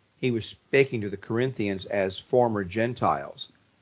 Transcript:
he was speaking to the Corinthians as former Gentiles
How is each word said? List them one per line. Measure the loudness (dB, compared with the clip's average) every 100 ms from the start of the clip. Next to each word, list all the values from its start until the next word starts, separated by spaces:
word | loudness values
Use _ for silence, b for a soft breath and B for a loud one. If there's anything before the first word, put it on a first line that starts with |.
| _ -4
he | -2
was | -2 -4
speaking | -14 _ 4 4 2
to | -6
the | -8
Corinthians | -4 0 0 0 -2 -2 -2
as | 0 0 -2
former | 0 2 4 2
Gentiles | -2 -2 -2 0 0 0 -4 -12 -16 _ _ _